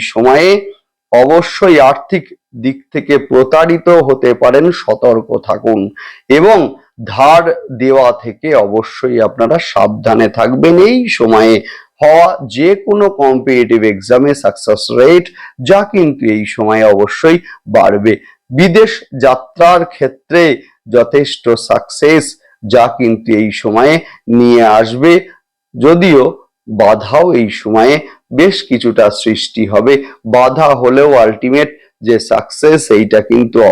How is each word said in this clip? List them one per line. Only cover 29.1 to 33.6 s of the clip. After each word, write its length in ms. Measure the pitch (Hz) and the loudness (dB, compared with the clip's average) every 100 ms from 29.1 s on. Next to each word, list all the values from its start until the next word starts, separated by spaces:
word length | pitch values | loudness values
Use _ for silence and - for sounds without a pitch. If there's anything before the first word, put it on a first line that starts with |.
| - | 0
সৃষ্টি 420 | 113 104 - 113 104 | -4 -6 -6 -8 -4
হবে। 280 | 104 120 139 135 - 110 | 0 0 0 -4 -16 -2
বাধা 420 | 123 127 135 151 | 0 2 0 0
হলেও 360 | 131 123 131 147 131 | 0 0 2 2 2
আলটিমেট 460 | 110 107 123 139 147 - _ _ | 2 -2 -2 -2 -2 -8 _ _
যে 140 | 110 110 - | -2 -2 -2
সাকসেস, 540 | 107 - - 151 156 - | -4 -4 -2 0 0 2
এইটা 300 | 107 107 107 - | 0 2 0 0
কিন্তু 280 | 117 117 117 | 0 0 2